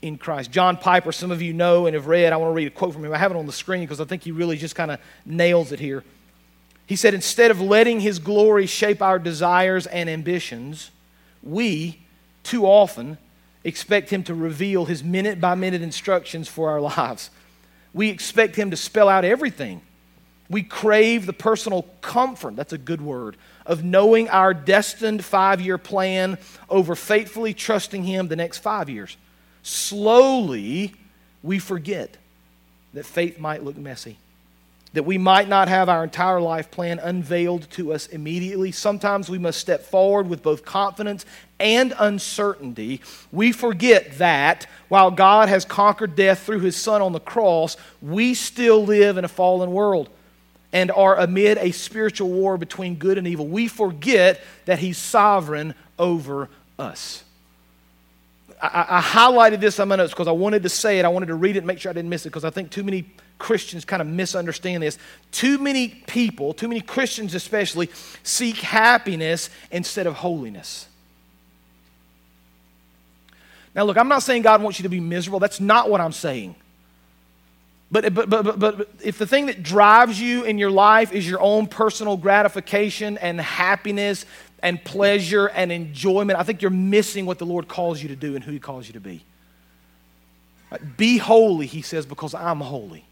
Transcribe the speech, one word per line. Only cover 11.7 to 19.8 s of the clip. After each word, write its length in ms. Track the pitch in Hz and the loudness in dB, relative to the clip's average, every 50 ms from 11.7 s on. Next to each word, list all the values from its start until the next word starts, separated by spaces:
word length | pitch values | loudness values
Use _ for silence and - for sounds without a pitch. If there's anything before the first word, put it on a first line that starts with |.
| 185 151 160 170 160 _ _ _ _ _ _ _ _ _ _ | -2 -4 -6 -8 -10 _ _ _ _ _ _ _ _ _ _
too 240 | - - 240 208 | -6 -4 0 4
often, 500 | 190 196 208 202 196 - - 117 135 156 151 _ _ _ _ _ _ _ _ _ | 6 8 6 6 4 0 -12 -12 -12 -14 -16 _ _ _ _ _ _ _ _ _
expect 480 | 165 165 - - - 208 208 196 - | -10 -10 -10 -4 0 0 0 0 -2
him 140 | 202 196 180 | -6 -6 -6
to 100 | - 170 | -6 -8
reveal 520 | 165 165 165 156 143 185 202 196 185 170 | -6 -6 -6 -6 -6 -6 -2 -2 -2 -2
his 180 | 143 170 151 131 | -2 -6 -6 -6
minute-by-minute 760 | 165 175 190 190 208 208 180 165 180 180 185 185 185 180 175 | -4 -4 -2 -2 -2 -4 -2 0 0 0 0 -2 -4 -4 -4
instructions 680 | 165 165 143 - - - 190 180 175 - - 165 160 - | -6 -8 -10 -10 -4 -2 -2 -2 -2 -6 -12 -12 -12 -12
for 220 | - - 160 156 | -8 -6 -4 -2
our 100 | 151 151 | -2 -2
lives. 500 | 147 147 143 - 139 120 123 101 - - _ _ _ _ _ _ _ _ _ _ _ _ _ | -4 -4 -2 -2 -4 -4 -6 -10 -14 -20 _ _ _ _ _ _ _ _ _ _ _ _ _
We 140 | 165 208 214 | -2 -2 -2
expect 480 | 202 170 - - - 233 226 220 - | -2 -4 -10 -4 2 2 2 2 2
him 160 | - 208 196 175 | -2 -4 -4 -4
to 40 | |
spell 320 | - - - _ 220 208 196 | -8 -10 -4 _ 4 6 6
out 160 | 190 190 180 | 6 4 4
everything. 580 | 180 220 254 302 262 185 - 143 113 92 87 | 2 0 0 -2 -6 -6 -6 -10 -10 -10 -14